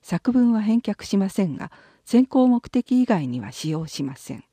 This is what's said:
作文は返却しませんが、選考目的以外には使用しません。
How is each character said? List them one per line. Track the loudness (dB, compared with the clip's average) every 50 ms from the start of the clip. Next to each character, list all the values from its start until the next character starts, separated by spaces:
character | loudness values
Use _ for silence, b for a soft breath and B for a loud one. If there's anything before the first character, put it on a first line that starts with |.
作 | _ -4 -6 -2 _ 0
文 | 2 4 4 4
は | 2 2
返 | 2 2 0 0
却 | 0 -2 -6 -6 -6
し | -2 0
ま | 0 0 0
せ | 0 -2 -2
ん | -2 -2
が、 | -8 -10 -14 b b b b b b b
選 | 2 2 2 2
考 | 4 2 4 4 4
目 | 4 2 -2
的 | -2 -4 -4 -2 0 0 0
以 | 2
外 | 2 0 0 0 -4
に | -6 -6
は | -8 -10
使 | -12 -8 -6 -4
用 | -4 -4 -6
し | -8 -8 -8
ま | -8 -8 -8
せ | -12 -14 -14 -14
ん。 | -14 _ _